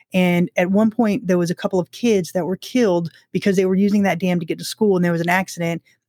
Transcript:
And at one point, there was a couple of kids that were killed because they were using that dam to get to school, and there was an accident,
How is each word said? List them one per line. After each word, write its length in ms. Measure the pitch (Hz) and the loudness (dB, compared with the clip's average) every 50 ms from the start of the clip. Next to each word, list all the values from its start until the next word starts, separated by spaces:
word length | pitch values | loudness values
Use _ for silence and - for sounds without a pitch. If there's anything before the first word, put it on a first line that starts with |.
| _ _ - | _ _ 0
And 360 | 185 180 180 175 175 180 - - | 2 2 4 4 2 0 0 0
at 160 | - 180 175 | 0 0 2
one 180 | 190 202 220 226 | 2 2 2 2
point, 380 | 214 - 240 214 202 - - 175 | 2 0 0 0 0 -2 -2 0
there 100 | 185 175 | 0 0
was 140 | 175 170 | 0 -2
a 40 | 175 | -4
couple 240 | - - 196 - 185 | -4 -6 -4 -2 -2
of 120 | 170 - | -4 -4
kids 400 | - - - 240 220 196 175 - | -6 -4 0 0 2 0 0 -2
that 140 | - 185 170 | -4 -4 -4
were 100 | 156 185 | -4 -6
killed 560 | 190 - - - 254 240 208 175 175 170 165 - - _ _ - | -8 -8 -4 -2 0 2 2 2 0 -2 -4 -8 -14 _ _ -6
because 240 | 190 - 208 190 180 | -2 0 0 2 2
they 80 | 190 | 2
were 100 | 190 190 | 2 2
using 280 | 185 202 202 202 214 202 | 2 2 2 2 2 2
that 160 | 196 170 170 | 2 0 0
dam 200 | 185 180 180 175 | 0 -2 -2 -2
to 60 | 175 | -2
get 120 | 160 165 165 | -4 -8 -8
to 40 | 170 | -8
school, 320 | - - - 220 208 196 | -12 -4 0 2 2 2
and 80 | 180 180 | 2 2
there 80 | 175 | 2
was 100 | 170 165 | 0 0
an 80 | 170 170 | 0 0
accident, 520 | 175 185 190 - - 170 170 170 170 160 - _ _ _ _ | 0 -2 -2 -4 -6 -6 -4 -4 -4 -6 -8 _ _ _ _